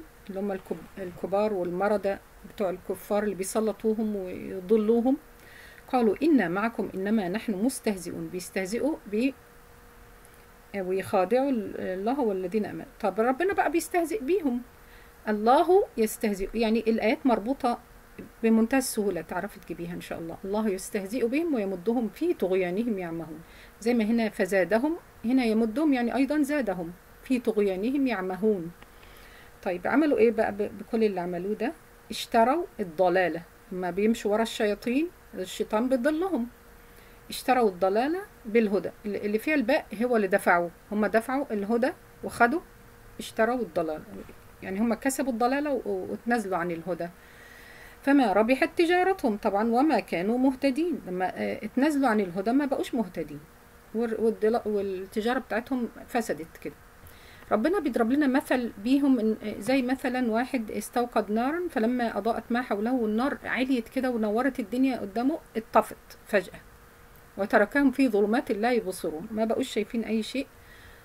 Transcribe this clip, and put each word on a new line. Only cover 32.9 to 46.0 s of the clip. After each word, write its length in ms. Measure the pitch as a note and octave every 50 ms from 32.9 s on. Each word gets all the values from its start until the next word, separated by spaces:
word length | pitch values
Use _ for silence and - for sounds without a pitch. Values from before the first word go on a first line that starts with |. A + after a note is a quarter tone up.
| D#3 E3 F#3 F3+ F3 F#3+ F#3 E3 D#3 E3 E3+ - - - - - F#3+
لما 180 | F3+ F#3 F3
بيمشوا 420 | F3 F#3+ G#3 A3 A#3 - - G#3 G3+
ورا 100 | G#3+ A3+
الشياطين 680 | G#3+ - - A#3 G#3 G3+ G3+ - A#3 A#3+ C#4 E4 F4 - - - - -
الشيطان 540 | - F#3 F#3 - - G#3 - - G#3+ A#3+ B3+
بيضلهم، 580 | C4 B3+ A#3 D4 D#4 D#4 F4+ G4 E4+ A3+ A#3 A#3+ - - - - - - - - - - - - - - - -
اشتروا 380 | - - - - B3+ B3+ A#3 G#3
الضلالة 500 | F#3 F3 F#3+ F#3+ G3 A3 B3 D4 E4 F#4 G#4 - - - -
بالهدى، 440 | A3+ G3+ A#3 A3+ G3+ G#3 F#3+ E3 - - - -
اللي، 120 | G#3+ G3 -
اللي 200 | - G#3 G#3 A3
فيها 160 | - D4+ D#4
الباء 320 | C#4+ A3+ G#3+ C#4 D#4 - - A3+ F#3+ A#3
هو 140 | B3 B3
اللي 100 | A3 G3+
دفعوه، 440 | F#3 G3 G3 - A3 F3+ F3 F3 E3+ - - - - G#3
هم 140 | G#3+ G#3+
دفعوا 380 | G3 G3 A3 A3+ - C4 C#4 C#4+ -
الهدى 420 | A3+ G#3 G3 G3 A3+ A#3 A#3 D4 - - - - - - -
وخدوا، 360 | G3 - - A#3 A#3+ C4+ F4 - - - - - - - - - - - -
اشتروا 420 | A3 - - - A3 A3 B3 B3+
الضلالة، 440 | A3+ E3+ - F3+ E3 D#3 D#3 D#3 - G#3 G3 F#3+ - - - - - - - - G3+
يعني 180 | G3 F#3+ G3
هم 140 | A3+ A#3 A3+
كسبوا 380 | - - C4+ C4+ - C#4 C4+ B3
الضلالة 400 | G#3+ A#3+ B3 C4+ C#4+ D4 D4+ C#4
و-، 340 | A#3 - G#3 G3+ F#3